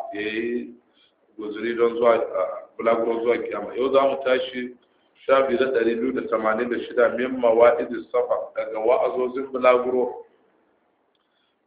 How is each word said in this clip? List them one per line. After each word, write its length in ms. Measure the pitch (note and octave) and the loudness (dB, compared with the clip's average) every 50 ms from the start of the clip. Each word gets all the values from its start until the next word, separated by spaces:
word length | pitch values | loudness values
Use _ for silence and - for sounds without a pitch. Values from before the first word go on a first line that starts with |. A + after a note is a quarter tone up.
| - - G2 | -6 -8 -8
ya 60 | G#2 G#2 | -8 -6
yi 520 | G#2+ G#2+ A2 A#2 A#2+ A#2+ A#2+ A#2+ - - - _ _ _ _ _ _ _ _ _ _ _ - | -6 -4 -4 -4 -4 -4 -6 -8 -10 -16 -20 _ _ _ _ _ _ _ _ _ _ _ -12
guzuri 360 | G#2+ G#2+ G2+ G#2+ G#2+ A#2 A#2 | -10 -10 -8 -6 -6 -4 0
don 220 | A#2 A#2 A#2 A#2 A#2 | 0 0 0 2 2
zuwa, 160 | A#2+ A#2 A2+ | 4 4 4
a, 540 | A2+ - - - - G#2+ - - - - - _ - | 4 2 -2 -4 -4 -4 -4 -6 -10 -14 -14 _ -4
bulaguro 440 | A2+ A2+ A#2 A2+ A2+ A#2 A2+ A2+ A#2 | 0 0 0 2 0 -2 -2 0 0
zuwa 160 | A#2+ A#2 G#2 | 0 0 0
kiyama. 360 | - - G#2 G#2 G#2 G#2 - | -2 -6 -8 -8 -10 -8 -6
Yau 180 | A2+ B2+ A#2+ B2 | -4 -2 2 2
za 100 | C3+ C3+ | 2 2
mu 140 | C3+ C3 - - | 2 0 -2 0
tashi 520 | C3 B2+ B2+ B2+ - B2+ B2+ B2 B2 - - _ _ _ _ _ _ _ _ _ | 0 0 0 -2 -4 -8 -8 -10 -10 -12 -16 _ _ _ _ _ _ _ _ _
shafi 280 | - C3+ C3+ C3+ C3+ B2 | 2 4 4 4 4 2
na 120 | A#2+ C3+ B2+ - | 2 2 2 2
ɗari 220 | A#2 A2+ A2+ A#2 A2+ | 2 2 2 0 0
biyu 140 | B2 C3 B2+ | -2 -2 -2
da 100 | A#2+ - - | -4 -2 -2
tamanin 420 | A#2 A2 A2+ A2 A2 A2+ B2 A#2+ | -2 0 0 0 0 0 -2 -2
da 80 | A#2 G2 | -4 -4
shida, 300 | - - - A#2+ A#2+ A2+ A2+ | -6 -4 0 2 2 2 2
min 180 | A#2 B2 C3 C3 B2+ | 0 -4 -4 -2 0
mawa'idis 680 | A#2+ A#2 A2+ A2+ A#2 A#2+ A#2+ - - - A#2+ G#2+ - - - | 2 4 6 6 6 6 6 4 0 -6 -8 -10 -8 -4 -2
safar, 260 | B2 B2 - A2+ - - - - | -2 0 0 -2 -4 -4 -6 -8
daga 240 | A2 A2 A2 A2 A2 | -8 -6 -6 -6 -2
wa'azozin 680 | A2 A#2 B2+ - - B2 A#2+ B2 B2+ B2 B2 C3+ C3+ C3 | 2 2 2 2 2 0 -2 -2 -4 -4 -4 -6 -8 -6
bulaguro. 720 | B2+ B2+ B2 B2+ B2 - A#2+ B2+ B2+ B2+ A#2+ - - - - _ _ _ _ _ _ _ _ _ _ _ _ _ _ _ _ _ _ _ _ _ _ _ _ _ _ _ _ | -4 2 4 4 4 4 2 0 0 0 -2 -2 -4 -8 -14 _ _ _ _ _ _ _ _ _ _ _ _ _ _ _ _ _ _ _ _ _ _ _ _ _ _ _ _